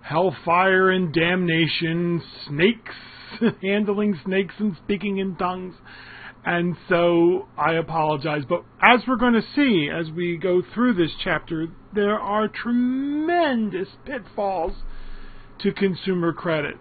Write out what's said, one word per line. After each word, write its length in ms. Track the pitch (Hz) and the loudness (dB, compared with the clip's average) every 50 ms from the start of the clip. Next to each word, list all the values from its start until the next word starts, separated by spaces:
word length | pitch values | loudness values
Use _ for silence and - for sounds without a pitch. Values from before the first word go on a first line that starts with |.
hellfire 880 | - - 143 160 185 185 143 - - 175 170 175 185 190 190 185 190 185 | -10 -2 0 2 2 2 0 -2 -2 2 2 4 4 4 4 6 4 4
and 240 | 185 185 185 165 135 | 4 2 0 0 2
damnation, 1040 | 160 165 170 180 185 180 170 160 160 165 147 - - 170 160 165 170 175 175 175 170 - - - - - 147 | 2 2 2 2 0 0 2 2 2 2 0 0 -2 -2 -2 -2 -2 0 0 -2 -2 -4 -8 -18 -18 -12 -8
snakes, 480 | 143 143 170 214 233 - - - - - - - - - - - - - 226 220 - - | -2 2 2 2 2 0 -8 -18 -18 -18 -18 -20 -20 -20 -18 -18 -6 0 0 0 0 0
<laughs> 40 | |
handling 560 | - 190 202 208 214 196 202 202 214 208 202 147 - | -4 -2 0 0 0 0 0 0 0 0 -2 -2 -4
snakes 300 | 190 185 190 196 - - - | -2 0 0 -2 -2 -6 -4
and 180 | 214 214 175 - | -4 -4 -4 -6
speaking 360 | - - 202 190 202 202 196 196 | -4 -4 -4 -2 -2 -4 -4 -2
in 180 | 196 190 180 | -4 -4 -4
tongues. 400 | - 185 180 185 185 185 185 170 - - - - - - - - - - - - - - | -4 -4 -4 -4 -6 -10 -12 -14 -16 -20 -20 -20 -20 -20 -20 -20 -18 -18 -20 -20 -10 -4
And 300 | - 175 175 175 175 170 - - - | -2 0 0 0 -2 -4 -6 -2 0
so 600 | 185 170 170 175 175 170 170 175 180 180 - - - - | 2 4 4 4 6 6 6 4 4 2 -2 -8 -6 -2
I 160 | 147 160 165 | 0 0 0
apologize. 680 | 165 160 - 160 165 156 156 156 143 127 160 147 151 139 117 | 0 -2 -2 -2 0 0 0 0 -2 -2 -2 -4 -4 -2 -2
But 160 | 180 - - - - - | -4 -4 -4 -10 -4 4
as 200 | - 208 247 247 - | 6 6 6 6 4
we're 100 | 247 262 | -2 0
gonna 260 | 220 247 247 233 220 214 - - | 2 4 4 4 4 2 0 0
see 340 | 294 285 269 220 170 147 147 | 2 2 4 4 2 2 0
as 180 | 156 165 170 160 | -2 -4 -6 -6
we 280 | 156 170 175 175 170 165 | -6 -4 -2 -2 -2 -2
go 240 | 156 190 180 185 180 - - | 0 2 2 2 2 0 -2
through 200 | 196 247 247 233 | 0 2 2 4
this 180 | 175 170 147 - - | 2 2 0 0 -6
chapter, 460 | - 196 165 151 - - 170 160 160 165 175 - - - - | -4 -2 -2 -2 -2 -6 -6 -6 -4 -6 -8 -16 -20 -6 -2
there 240 | 208 202 202 208 214 | 0 0 0 0 -2
are 300 | - 196 202 214 214 208 | -2 -2 0 0 0 -2
tremendous 1400 | - - - 226 240 247 247 247 254 269 277 285 285 302 311 320 349 349 339 294 262 233 220 208 180 180 190 - - - - | -4 -6 -4 -2 0 0 0 0 -2 -2 -4 -4 -4 -2 -2 0 2 2 2 2 2 0 -2 -2 -4 -6 -6 -8 -10 -20 -14
pitfalls 680 | - 294 254 180 - - - 202 196 190 175 160 190 190 - - - - - - - - - - - - - - - - - | -10 -10 -10 -10 -10 -6 -4 -4 -2 -2 -2 -4 -4 -4 -6 -8 -8 -8 -10 -10 -10 -12 -12 -12 -16 -16 -18 -20 -20 -18 -2
to 120 | - 196 | -2 -2
consumer 600 | 196 - 196 196 180 - - 190 185 180 170 170 | 0 2 0 0 0 -2 -4 -2 -2 0 0 -2
credit. 440 | 156 - - 175 160 156 143 143 - - | -2 -2 -4 -2 -2 -2 -2 -4 -8 -12